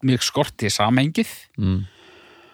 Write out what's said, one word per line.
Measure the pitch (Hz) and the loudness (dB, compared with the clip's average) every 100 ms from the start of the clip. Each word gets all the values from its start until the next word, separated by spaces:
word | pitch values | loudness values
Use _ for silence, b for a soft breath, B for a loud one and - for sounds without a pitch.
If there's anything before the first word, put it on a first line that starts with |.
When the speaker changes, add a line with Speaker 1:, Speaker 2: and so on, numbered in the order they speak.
Speaker 1:
mig | 131 123 | 0 0
skorti | - - 147 - 107 | 0 0 -2 -2 -2
samhengið. | - 107 127 143 196 226 - - - | 0 2 2 2 -2 -4 -8 -14 -4
Speaker 2:
Mm. | 95 92 95 b b b b b b | 0 0 -4 b b b b b b